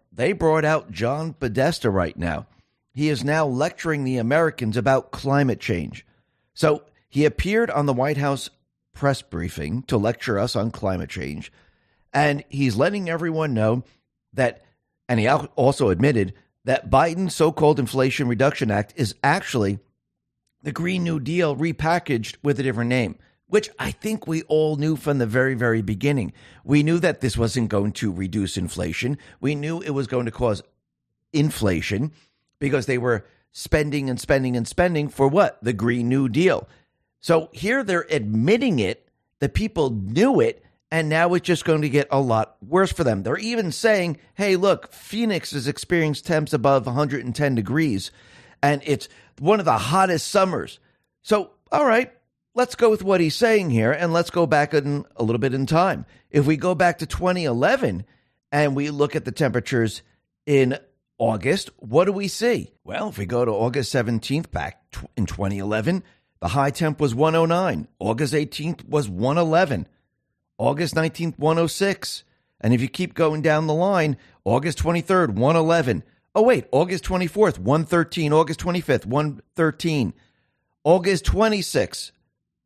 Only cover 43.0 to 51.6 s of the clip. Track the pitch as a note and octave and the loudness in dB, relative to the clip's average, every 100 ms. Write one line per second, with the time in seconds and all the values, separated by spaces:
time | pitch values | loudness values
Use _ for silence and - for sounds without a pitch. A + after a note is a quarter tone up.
43 | D3 G#2 G2 D3 G#3+ A#3 F#3 - A3+ G#3 | 0 0 -2 -4 -2 -2 -2 0 2 2
44 | F3 D3 _ - G3+ F#3+ G3 E3+ - - | 0 -6 _ -4 0 2 2 0 -2 -20
45 | - G#3 A3+ F3+ - D3 B2+ C#3 - F3 | -10 -4 -2 -2 -4 -6 -4 -6 -2 0
46 | D#3 C#3+ - D#3+ D#3 D3 C#3 C#3 B2 B2 | 0 -2 -2 -2 0 0 4 2 2 -2
47 | D3 C3+ B2 A#2 D3 B2 G2 C#3 D#3+ G2 | -2 -2 -6 -2 0 0 0 0 0 -2
48 | - - - - - _ C#3+ D3 - C#3 | -6 -14 -20 -20 -20 _ 0 0 0 -4
49 | - - _ - C#3+ G#3+ E3 A2+ G#2+ F3+ | -4 -20 _ -4 2 2 4 0 2 2
50 | F#3+ E3 - G3 F#3+ D3+ D2+ - _ _ | 2 2 0 2 2 0 -8 -14 _ _
51 | _ _ - G#3+ F3+ _ | _ _ 0 0 0 _